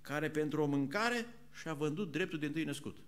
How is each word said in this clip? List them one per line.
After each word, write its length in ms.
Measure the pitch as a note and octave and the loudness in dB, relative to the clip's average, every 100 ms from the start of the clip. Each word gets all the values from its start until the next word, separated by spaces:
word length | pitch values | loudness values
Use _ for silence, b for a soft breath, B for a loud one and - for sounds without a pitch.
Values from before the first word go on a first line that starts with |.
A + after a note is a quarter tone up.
care 280 | - D3 D3+ | -2 0 2
pentru 320 | D3+ D3+ D3+ | 2 2 4
o 40 | D3+ | 4
mâncare 600 | C#3 C#3 G3+ A#3 A#3+ A#3 - - - | 4 4 2 2 2 -2 -10 -16 -10
și-a 120 | D#3+ | -6
vândut 380 | D3 D3+ D3+ G3+ | 0 0 0 -2
dreptul 280 | D3+ F#3 D#3+ | 0 -2 0
de 60 | D3 | -2
întâi 180 | D#3 | -2
născut. 340 | D3+ C#3 G#2 - | -2 -2 -6 -10